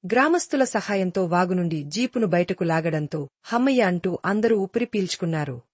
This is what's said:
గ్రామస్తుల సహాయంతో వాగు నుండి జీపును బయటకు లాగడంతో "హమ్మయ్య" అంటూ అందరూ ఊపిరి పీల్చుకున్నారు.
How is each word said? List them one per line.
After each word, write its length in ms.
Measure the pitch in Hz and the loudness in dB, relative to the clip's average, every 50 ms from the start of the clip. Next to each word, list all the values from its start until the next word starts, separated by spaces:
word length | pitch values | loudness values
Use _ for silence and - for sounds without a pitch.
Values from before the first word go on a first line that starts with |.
| - | -2
గ్రామస్తుల 580 | 180 220 247 269 311 339 349 - - - 277 262 | 0 2 2 4 4 2 0 0 -2 0 0 0
సహాయంతో 600 | 240 - 214 185 - 208 196 190 185 175 196 185 | 2 0 -4 -2 0 -2 0 0 0 0 0 0
వాగు 280 | 170 170 175 185 180 185 | 2 2 0 2 2 0
నుండి 300 | 180 175 170 165 156 143 | 0 0 0 -2 -4 -6
జీపును 440 | 147 147 220 247 254 _ 247 226 | -6 -4 -2 -2 -2 _ -2 0
బయటకు 360 | 185 170 175 175 - 185 - 180 | 2 2 0 0 0 -2 -2 0
లాగడంతో 640 | 165 160 165 160 165 156 156 151 147 - 151 143 135 _ _ _ | 0 0 0 0 0 -2 -2 -4 -4 -6 -8 -8 -8 _ _ _
"హమ్మయ్య" 360 | - 226 240 254 277 269 247 | -4 0 2 2 4 4 4
అంటూ 360 | 220 185 180 175 - 185 175 - - | 4 2 2 0 -2 -4 -4 -2 -2
అందరూ 320 | 180 196 214 214 226 226 | -2 0 2 2 2 2
ఊపిరి 280 | 208 190 190 - 233 240 | 2 0 -2 -2 -4 -4
పీల్చుకున్నారు. 760 | 233 - 208 190 175 - - 180 165 165 156 147 139 127 120 _ _ | -2 -2 -4 -2 -2 -4 -4 -4 -2 -2 -2 -2 -4 -6 -12 _ _